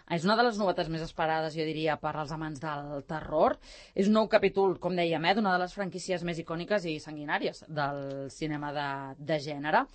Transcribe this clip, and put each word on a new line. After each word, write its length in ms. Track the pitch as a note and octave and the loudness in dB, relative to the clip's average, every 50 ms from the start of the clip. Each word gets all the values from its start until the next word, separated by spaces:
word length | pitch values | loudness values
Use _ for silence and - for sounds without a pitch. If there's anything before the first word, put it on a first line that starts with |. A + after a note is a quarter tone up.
| _ | _
És 160 | - E3+ E3 D3+ | -4 -2 0 2
una 120 | G3 A3 | 4 4
de 60 | A3 A#3+ | 4 4
les 140 | B3 G#3+ | 4 2
novetats 300 | G3+ G#3+ F#3 E3+ - F3 | 2 0 2 2 0 -2
més 140 | D#3+ D#3+ D#3+ | -2 -2 -4
esperades, 540 | D#3+ E3 - - E3 D#3+ D#3+ D#3+ D#3+ D#3+ D3 | -6 -6 -2 -2 0 0 2 0 0 -2 -2
jo 80 | E3 D#3 | -2 -2
diria, 300 | D#3 D#3 D#3 D#3 D#3 D3+ | -2 -2 0 0 0 0
per 140 | D3+ - D3+ D3 | 0 -2 -4 -4
als 160 | D3+ D#3 C3+ | -4 -6 -6
amants 280 | E3 D#3 D#3 D#3 D#3 D#3+ | -6 -6 -6 -8 -8 -8
del 420 | D#3+ D#3+ D3 C#3+ C#3+ D3 D3 C#3+ C#3 - | -6 -6 -6 -6 -6 -6 -8 -8 -6 -6
terror. 460 | E3 D#3 D3 - D3+ D#3 F#3 C4 - - - - - - - - _ | -8 -8 -6 0 4 4 6 4 4 0 -6 -16 -20 -20 -20 -4 _
És 100 | - G3+ | 2 4
un 60 | G3+ G#3+ | 6 6
nou 140 | G#3+ A3 - | 6 6 6
capítol, 460 | A3 G#3 G3+ F#3+ - G3 G3 F#3+ F3 - | 6 6 6 4 4 4 4 4 2 0
com 140 | - F3 F#3 | -2 -2 0
dèiem, 280 | F3 F3 E3+ E3 E3 D#3+ | 2 2 2 2 2 2
eh, 80 | F3 G3+ | 2 4
d'una 200 | A3+ G#3+ F#3+ F3+ | 4 4 2 2
de 100 | F3+ F3+ | 2 0
les 100 | F3+ - | -2 -4
franquícies 480 | G3+ G3+ F3+ - F#3 - - F#3 F3 F3 | -6 -6 -6 -6 -8 -4 -4 -4 -2 -2
més 140 | F3 E3+ | -4 -4
icòniques 480 | D#3 E3+ - E3 E3 F3 - G#3 G#3 F3 | -4 -6 -6 -6 -6 -2 0 0 0 0
i 140 | E3+ D#3 D3+ | -2 -4 -6
sanguinàries 640 | - D#3 D#3 D3+ D3 D3+ F3 G3+ - - - - - | -8 -10 -12 -8 -4 -2 -2 -2 -2 -4 -4 -6 -12
del 600 | - D#3+ D3+ C#3+ C#3 C#3+ C#3+ C#3 C#3 C3+ C#3 C#3 C3+ | -8 -4 -2 -2 -2 -2 -4 -6 -6 -6 -8 -8 -10
cinema 420 | - - D#3+ D#3 D3+ D3 D3 D3 | -8 -6 -4 -4 -4 -4 -4 -4
de, 440 | C#3 D3 C#3+ C#3 C#3 C#3 C#3 C3+ C3+ | -4 -4 -4 -4 -4 -6 -8 -10 -12
de 220 | C#3 D3 D#3 D#3+ D3+ | -10 -4 -2 -2 -2
gènere. 420 | C3 D#3 D3 C#3 C#3+ D3+ E3+ A3+ C#4+ - | -2 -4 -6 -4 0 2 2 2 2 0